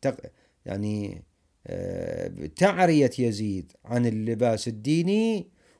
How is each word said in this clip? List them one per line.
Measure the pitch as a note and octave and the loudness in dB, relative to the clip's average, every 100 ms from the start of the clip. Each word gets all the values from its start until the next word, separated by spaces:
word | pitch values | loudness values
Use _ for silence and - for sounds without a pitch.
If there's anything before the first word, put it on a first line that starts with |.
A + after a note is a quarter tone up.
تق-، | C3+ - - _ _ _ - | -4 -4 -12 _ _ _ -8
يعني، | G2 G#2 G#2 G2+ E2+ - _ _ _ - | -4 -2 -2 -4 -10 -18 _ _ _ -10
آه، | G1+ G1+ - - G1+ G1+ G1+ D#2 - | -8 -6 -6 -6 -6 -8 -8 -8 2
تعرية | F#3+ F#3 F3+ D3+ B2+ - | 2 4 4 6 4 2
يزيد | A#2+ G#2 G#2+ F#2+ E2 _ - | -2 0 -4 -4 -8 _ -4
عن | A#2+ A#2+ | 0 2
اللباس | G#2+ A2 A2+ A#2+ A2 A#2+ | 0 -2 2 2 2 -2
الديني | A2 A#2+ D#3+ E3+ G#3 A3+ G#3+ - _ _ | -6 0 0 2 2 2 -2 -6 _ _